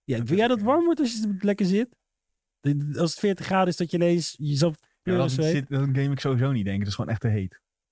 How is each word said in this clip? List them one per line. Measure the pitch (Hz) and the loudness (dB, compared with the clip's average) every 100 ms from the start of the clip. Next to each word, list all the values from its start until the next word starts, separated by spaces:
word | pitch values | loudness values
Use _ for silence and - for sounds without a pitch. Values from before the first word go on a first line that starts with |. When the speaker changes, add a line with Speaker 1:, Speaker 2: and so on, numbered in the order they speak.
Speaker 1:
Ja, | - 117 | -6 -4
Speaker 2:
Dat | 117 | 0
Speaker 1:
vind | 180 | 2
jij | 233 | 2
Speaker 2:
is | |
Speaker 1:
dat | 247 | 2
warm | 208 311 | 2 2
wordt | 339 320 | 2 2
als | 254 | 0
je | 226 214 190 | 0 -4 -2
lekker | 202 196 185 | 0 0 2
zit? | 196 247 _ _ _ _ _ _ _ 139 147 147 139 | 2 0 _ _ _ _ _ _ _ -2 0 -2 -2
Als | 165 | -2
het | - | 0
veertig | 208 185 - | -2 -2 -2
graden | 190 185 | 0 0
is, | 170 | 0
dat | 170 | -2
je | 175 | 0
ineens | 175 175 151 - | 2 2 -2 -6
jezelf | 151 139 165 | -4 2 0
Speaker 2:
Ja, | 151 | 0
dan | _ _ | _ _
Speaker 1:
pleuren | - 180 170 | -2 0 0
zweet? | 131 156 | 0 0
Speaker 2:
zit, | 156 139 | 0 -2
dan | 139 139 135 | -2 0 0
game | 139 | 0
ik | 139 | 0
sowieso | 143 123 135 | 0 2 2
niet, | 127 | 0
denk | 98 98 | 0 -2
ik. | |
Dat | 101 | -2
is | |
gewoon | 95 - | -4 -4
echt | 110 | -2
te | 117 | 0
heet. | 107 92 - _ _ _ | 0 -2 -10 _ _ _